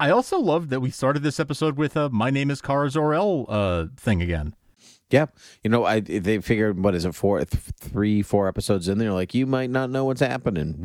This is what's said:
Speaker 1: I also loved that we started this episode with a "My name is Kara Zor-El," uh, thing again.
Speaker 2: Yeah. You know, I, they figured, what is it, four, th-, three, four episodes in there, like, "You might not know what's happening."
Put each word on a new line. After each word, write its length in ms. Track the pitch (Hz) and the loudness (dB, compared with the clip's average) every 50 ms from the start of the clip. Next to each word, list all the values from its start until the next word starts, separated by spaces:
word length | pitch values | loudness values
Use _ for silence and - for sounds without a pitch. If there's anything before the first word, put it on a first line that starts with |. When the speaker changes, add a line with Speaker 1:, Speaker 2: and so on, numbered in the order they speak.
Speaker 1:
I 100 | 147 143 | 2 2
also 280 | 185 240 262 - 392 370 | 4 2 2 0 -2 0
loved 320 | 262 175 147 170 170 143 | 2 2 2 0 0 -2
that 100 | 131 131 | -4 -2
we 100 | 127 127 | -2 -4
started 320 | - - - 131 143 147 | -4 0 0 0 0 2
this 180 | 143 151 - - | 0 -2 -2 -2
episode 360 | 160 143 147 - 156 156 143 | -4 -4 -2 -2 -2 -2 0
with 200 | 139 151 139 - | 0 -2 0 0
a 120 | 156 147 143 | 0 -2 0
"My 220 | 120 107 113 131 | 0 0 0 2
name 200 | 135 139 139 143 | 0 0 0 -2
is 100 | 143 135 | -2 -4
Kara 260 | - - 139 143 143 143 | -2 -2 0 0 0 0
Zor-El," 580 | 131 156 151 151 151 165 202 208 185 143 120 - | 0 0 0 2 2 2 2 0 0 -2 -2 -2
uh, 380 | 107 104 101 92 87 85 82 - - | 0 0 2 2 0 0 -2 -6 -8
thing 260 | - - 123 104 87 | -4 0 0 2 2
again. 320 | 87 87 85 80 76 78 - - _ _ _ _ _ - - _ _ _ | 2 0 0 -2 -2 -6 -8 -12 _ _ _ _ _ -20 -20 _ _ _
Speaker 2:
Yeah. 160 | - 139 156 - - _ - - - _ _ | 2 2 2 2 -4 _ -20 -20 -20 _ _
You 60 | 107 | 2
know, 140 | 117 120 107 | 2 2 4
I, 140 | 87 110 110 | 2 2 0
they 380 | 101 - 82 104 85 98 110 101 | 0 0 -4 -2 0 0 0 0
figured, 440 | - - 117 104 110 107 101 92 | 0 0 0 2 2 0 0 2
what 120 | 95 101 92 | 2 2 2
is 100 | 85 82 | 2 -2
it, 120 | 90 80 | -4 -4
four, 280 | - - 98 101 - - | 0 0 2 2 2 0
th-, 180 | - - - - - - - | -2 -2 -4 -4 -8 -14 -14
three, 420 | - - - 98 104 107 104 104 | -12 -6 -2 0 0 2 2 0
four 240 | 98 - - 101 98 | 0 2 2 2 2
episodes 420 | 95 90 - - - 104 95 85 92 | 0 -2 -4 -2 0 0 0 0 0
in 100 | 98 104 | 0 0
there, 140 | 113 107 | 0 0
like, 220 | 95 90 92 90 - | 0 -2 -2 -2 0
"You 100 | 123 131 | -2 0
might 240 | 131 135 131 131 123 | 0 0 -2 -2 -2
not 200 | 127 131 131 123 | -2 -2 -2 -2
know 140 | 131 135 135 | -2 -2 0
what's 160 | 135 131 123 | -2 0 0
happening." 600 | 139 123 127 127 - 123 98 80 76 80 80 76 | 0 0 0 -2 -2 -2 -2 -2 -2 -4 -6 -4